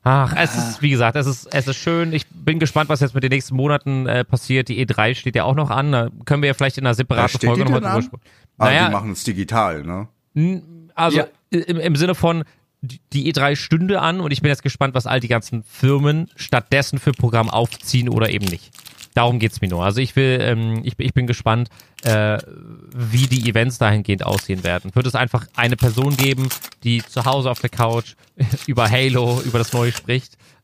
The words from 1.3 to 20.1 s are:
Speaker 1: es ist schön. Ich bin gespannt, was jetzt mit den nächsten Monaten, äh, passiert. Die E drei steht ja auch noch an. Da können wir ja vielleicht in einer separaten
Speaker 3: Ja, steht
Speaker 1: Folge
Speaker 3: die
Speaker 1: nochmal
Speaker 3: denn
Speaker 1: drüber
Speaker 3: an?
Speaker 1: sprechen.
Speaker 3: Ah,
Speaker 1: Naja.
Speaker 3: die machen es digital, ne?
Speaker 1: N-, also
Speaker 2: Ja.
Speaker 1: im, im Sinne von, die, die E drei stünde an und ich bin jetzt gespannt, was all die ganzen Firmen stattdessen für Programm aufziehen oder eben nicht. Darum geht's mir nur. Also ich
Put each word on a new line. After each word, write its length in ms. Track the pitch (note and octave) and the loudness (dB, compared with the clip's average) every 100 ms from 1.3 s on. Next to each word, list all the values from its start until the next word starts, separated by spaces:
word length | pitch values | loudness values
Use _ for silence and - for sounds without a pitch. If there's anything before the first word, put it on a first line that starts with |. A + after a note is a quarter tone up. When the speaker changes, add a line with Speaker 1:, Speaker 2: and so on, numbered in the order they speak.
| B2 - | -4 -4
Speaker 1:
es 160 | - C3 | -4 -2
ist 80 | C3 | -4
schön. 360 | - E3+ E3 | -2 0 0
Ich 120 | D#3 - | -4 -6
bin 280 | - D#3 D#3+ | -4 -2 0
gespannt, 300 | D#3 D#3 D3+ | 0 0 0
was 120 | D3 | 0
jetzt 140 | C#3 | 0
mit 80 | C3 | 0
den 80 | B2+ | 0
nächsten 240 | C3+ - | -2 -2
Monaten, 520 | C3 C#3+ C#3+ - C3+ C3 | -2 0 0 -2 -2 0
äh, 180 | A#2+ | -2
passiert. 440 | B2 B2+ - C3 B2 | 0 -2 0 -2 0
Die 100 | A2+ | -2
E 80 | B2 | 0
drei 260 | A2+ A2 | 2 0
steht 220 | A#2+ B2+ A2 | 0 -2 0
ja 80 | |
auch 100 | E2+ | 0
noch 160 | C#3 C#3+ | 0 0
an. 220 | A#2 D3 | 0 0
Da 160 | B2+ A#2 A2 | 0 0 -6
können 180 | A#2 D3 | -2 2
wir 40 | C#3+ | 2
ja 60 | |
vielleicht 240 | C3 C3+ - | 0 -2 0
in 80 | C3 | -2
einer 80 | |
separaten 300 | A2+ C3 A#2 | 0 0 2
Speaker 3:
Ja, 40 | A#2+ | 0
steht 200 | B2 A#2 | 2 2
Speaker 1:
Folge 160 | A#2+ | 2
Speaker 3:
die 60 | C3+ | 2
Speaker 1:
nochmal 100 | B2+ | 2
Speaker 3:
denn 80 | G3+ | 2
Speaker 1:
drüber 80 | G3 | 0
Speaker 3:
an? 40 | |
Speaker 1:
sprechen. 200 | B3+ - _ _ _ - | -2 -10 _ _ _ 0
Speaker 3:
Ah, 60 | |
Speaker 1:
Naja. 220 | A2 C#3+ F3 | 4 4 4
Speaker 3:
die 60 | |
machen 200 | G2+ G#2+ | 0 -4
es 120 | F#2 | -6
digital, 580 | - F#2+ G2 A#2 G2+ D#2 | -4 -4 -2 0 0 -2
ne? 240 | D2+ F2+ A2 _ _ | -6 -8 -10 _ _
Speaker 1:
N-, 560 | D3+ E3+ F#3 D#3+ E3+ D#3+ | 0 0 0 -8 -20 -16
also 240 | - E3+ D3 | -2 2 2
Speaker 2:
Ja. 80 | D3 _ _ | 0 _ _
Speaker 1:
im, 280 | E3+ E3+ E3+ | -2 0 -2
im 160 | E3 C#3+ | 0 2
Sinne 180 | F3+ | 2
von, 280 | F3+ E3+ E3 D3+ _ _ _ | 2 2 2 -4 _ _ _
die, 200 | C3 B2+ _ | -14 -14 _
die 160 | C#3+ C#3 | -2 -2
E 40 | |
drei 220 | D3+ C#3+ | 0 0
stünde 460 | C#3+ - D#3+ F#3 G3 | 0 0 0 2 0
an 200 | E3 F#3 | 0 -2
und 120 | D#3+ | -4
ich 100 | C3+ | 0
bin 60 | D3+ | 0
jetzt 140 | C#3 | 0
gespannt, 320 | C3+ - C3+ | -4 -2 -2
was 120 | B2+ A2+ | -2 -2
all 140 | C3 | -2
die 80 | A#2+ | 0
ganzen 340 | A#2 - A#2 | -2 -2 -8
Firmen 640 | G#2 - C3 C#3+ C#3+ D3+ - | -10 0 2 4 2 0 -4
stattdessen 640 | - - B2 - C#3 C3+ C#3 | -10 -2 -2 2 0 2 0
für 140 | - | 0
Programm 360 | - A#2 A2+ A2 | 2 2 2 2
aufziehen 600 | A2 A#2+ - - B2+ A#2+ | 0 -2 -4 -2 -2 0
oder 220 | A2+ A2 | 0 0
eben 160 | G#2 G2 | 0 -2
nicht. 260 | E2+ - - - - - | -6 -12 -20 -20 -20 -6
Darum 240 | - A#2+ B2 | 0 2 2
geht's 220 | A2 - | -2 -2
mir 80 | F#2+ | -4
nur. 160 | F2 | 0
Also 160 | F#2 G#2+ | 0 0
ich 160 | B2 | 0